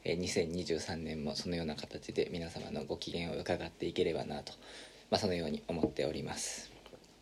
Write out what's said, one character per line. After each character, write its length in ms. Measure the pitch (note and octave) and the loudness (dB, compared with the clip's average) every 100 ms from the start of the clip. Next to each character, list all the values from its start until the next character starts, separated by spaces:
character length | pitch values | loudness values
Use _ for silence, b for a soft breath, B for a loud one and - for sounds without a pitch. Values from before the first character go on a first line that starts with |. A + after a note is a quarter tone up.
え 100 | E2+ | 2
ー、 20 | E2+ | 2
二 120 | F2 | 2
千 200 | - D#2+ | 4 2
二 160 | F2 | 2
十 160 | D#2+ D#2 | 2 0
三 240 | - D#2+ | 0 -4
年 200 | D#2+ D#2 | -2 -2
も 120 | D2 C#2+ | -2 -2
そ 140 | F2+ | 0
の 60 | E2+ | 0
よ 80 | |
う 20 | D#2+ | 0
な 100 | D2 | -2
形 380 | - - - | -6 -8 -2
で 160 | - - | 2 2
皆 200 | F2+ E2 | 0 -4
様 180 | - - | -6 -4
の 160 | A2 - | -4 -2
ご 120 | F2 | -4
機 200 | - F2 | -2 -2
嫌 140 | E2+ | -2
を 20 | |
伺 320 | D2 - F2 E2 | -2 0 0 0
っ 60 | |
て 160 | - E2+ | -2 -2
い 60 | |
け 100 | F2 | 4
れ 100 | F2 | 4
ば 100 | D2+ | 4
な 200 | - - | 0 -4
と、 100 | - - B B B B B | -6 -12 B B B B B
ま 80 | F#2 | 4
あ、 20 | |
そ 60 | G2+ | 4
の 80 | |
よ 140 | F2 D#2+ | 2 2
う 20 | |
に 140 | D2 - | -2 0
思 140 | E2 | 2
っ 100 | - | 2
て 140 | - C#2+ | 4 0
お 60 | |
り 100 | - | 2
ま 160 | - - | -2 -2
す。 340 | - - - - - - - - | -4 -4 -10 -16 -18 -18 -20 -20